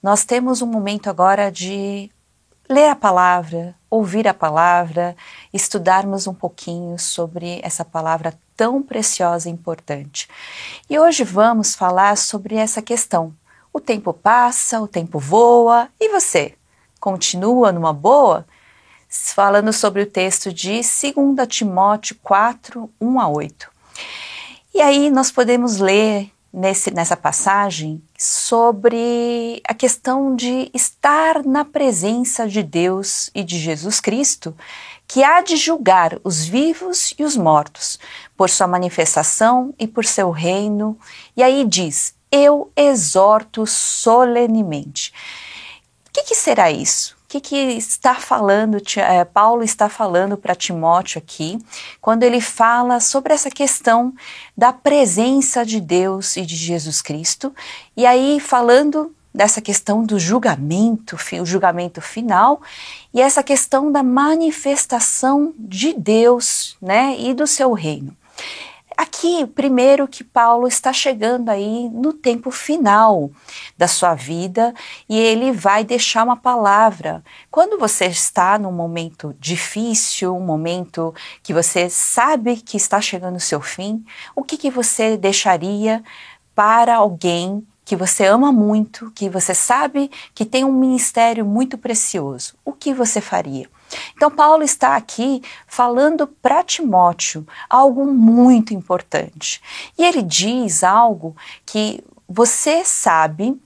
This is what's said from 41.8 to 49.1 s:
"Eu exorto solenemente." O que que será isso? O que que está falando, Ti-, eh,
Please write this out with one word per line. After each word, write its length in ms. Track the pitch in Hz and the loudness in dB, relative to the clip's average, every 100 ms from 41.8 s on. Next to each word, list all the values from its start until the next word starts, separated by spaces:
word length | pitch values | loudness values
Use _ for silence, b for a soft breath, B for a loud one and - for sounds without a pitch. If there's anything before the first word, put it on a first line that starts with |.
| 170 139 - _ _ | -4 -4 -6 _ _
"Eu 420 | 277 285 294 285 - | 4 6 4 0 2
exorto 920 | 285 262 156 190 196 214 220 - 220 | 4 4 0 4 4 4 0 -6 -4
solenemente." 1400 | - - - 226 233 254 240 240 220 196 147 147 147 - B B B B B B B _ _ _ | -4 -4 -2 2 4 4 2 2 0 -2 -4 -8 -12 -12 B B B B B B B _ _ _
O 20 | |
que 120 | - | -6
que 100 | 294 | -4
será 380 | - - 214 175 | -2 0 4 2
isso? 420 | 151 - - - | 2 -2 -4 -6
O 140 | _ _ | _ _
que 120 | 285 | -12
que 160 | - 277 | -6 -2
está 580 | 269 233 220 - 254 | -2 -4 -6 0 0
falando, 640 | 247 - 254 208 202 220 208 | 0 -2 0 2 2 2 -2
Ti-, 200 | 202 - | -4 -2
eh, 240 | - | 2